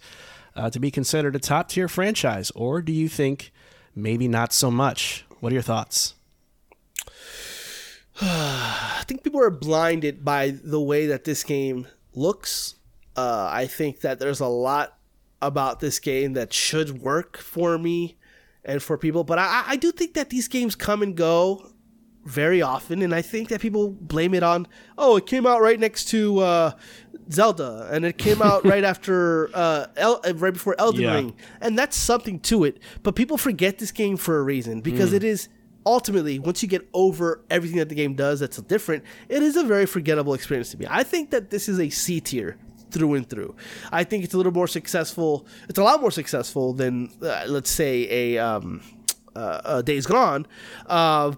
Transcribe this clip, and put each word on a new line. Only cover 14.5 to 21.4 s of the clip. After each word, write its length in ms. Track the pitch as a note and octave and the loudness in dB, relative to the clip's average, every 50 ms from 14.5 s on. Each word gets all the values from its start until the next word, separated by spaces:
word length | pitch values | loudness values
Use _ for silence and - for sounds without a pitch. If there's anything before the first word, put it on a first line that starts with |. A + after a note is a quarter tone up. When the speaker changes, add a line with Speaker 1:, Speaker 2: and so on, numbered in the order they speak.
| A#2+ A#2+ B2 C3 C#3 D3 C#3 - - _ _ _ _ _ _ _ _ _ | 0 0 0 0 0 0 -2 -4 -8 _ _ _ _ _ _ _ _ _
Speaker 2:
about 380 | C3+ C#3+ C#3 C#3+ C3+ C3 A#2 - | -4 -2 -2 0 -2 -2 -2 -4
this 180 | D#3+ C#3+ - - | -4 -4 -4 -4
game 340 | - C#3+ C3 C3+ C#3 C3+ C3 | -4 -2 -2 0 -2 -2 -2
that 180 | B2+ A2+ - | -4 -4 -2
should 500 | - - - - D#3 D#3 D#3+ C#3+ C3+ A#2+ | -2 -2 -2 0 0 -2 -2 -4 -6 -6
work 340 | - C3 D3 E3+ F3 - - | -4 -2 -2 -2 -2 -4 -12
for 400 | - - - - E3+ F3 E3+ E3 E3 | -18 -18 -10 -4 0 0 0 0 0
me 380 | E3+ E3+ E3+ E3+ E3+ E3+ - _ _ _ _ _ _ _ _ _ - | 0 0 0 0 -2 -4 -8 _ _ _ _ _ _ _ _ _ -8
and 180 | - C#3 C#3+ | -6 -6 -4
for 140 | - - D#3 | -2 -4 -4
people, 280 | C#3 - D#3 D3+ E3+ D#3+ | -2 0 0 0 0 0
but 140 | C#3+ E3 F3 | 2 2 2
I, 60 | F#3+ | 2
I, 200 | F#3 G#3+ B3 G3+ - | 2 2 0 0 0
I 40 | C#4 | -2
do 160 | C4 E4 E4+ | 0 0 0
think 220 | E4 - E4+ E4 - | 0 0 -4 -2 -2
that 160 | D#4+ C4+ - | -4 -4 -2
these 180 | B3 B3+ A3+ - | -4 -4 -4 -2
games 260 | - B3 A#3+ A3 - | -2 -2 -2 -2 -2
come 280 | - - G#3 G#3 G#3 | -4 -2 -2 0 0
and 120 | G#3 G3 F3 | 0 -2 0
go 540 | E3+ E3 D#3+ E3+ E3+ | 0 2 4 4 4